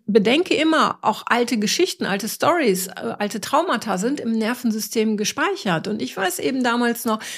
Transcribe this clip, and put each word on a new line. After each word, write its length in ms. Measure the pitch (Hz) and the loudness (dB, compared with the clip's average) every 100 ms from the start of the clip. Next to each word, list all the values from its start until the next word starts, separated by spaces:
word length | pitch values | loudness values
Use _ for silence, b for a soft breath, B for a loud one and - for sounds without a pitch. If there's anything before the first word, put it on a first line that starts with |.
| - | 2
bedenke 480 | 214 196 277 370 | 4 6 4 2
immer, 440 | 311 320 311 226 - | 2 4 4 2 2
auch 220 | - 208 - | -2 -2 0
alte 320 | 233 240 233 | 2 2 2
Geschichten, 480 | 208 - 359 - - | 0 2 0 0 -2
alte 240 | 196 214 | -2 -4
Stories, 560 | - 269 339 262 185 185 | -2 0 2 2 0 -2
äh, 280 | - 226 - | -6 -8 -4
alte 240 | 208 220 | -4 -4
Traumata 560 | - 277 359 247 226 185 | -2 0 2 -2 -2 -2
sind 220 | 214 285 | -2 -2
im 120 | 233 | -2
Nervensystem 840 | 226 220 247 240 220 214 226 220 208 | 0 0 -2 -2 -2 -2 0 0 0
gespeichert. 680 | 208 - 330 392 208 165 - | -2 -2 -2 -2 -2 -2 -2
Und 140 | 214 | -6
ich 160 | 254 - | -6 -4
weiß 220 | 370 349 | -4 -2
eben 260 | - 269 | -2 0
damals 400 | 247 240 240 233 | 0 2 0 0
noch, 160 | 233 214 B | -2 -4 B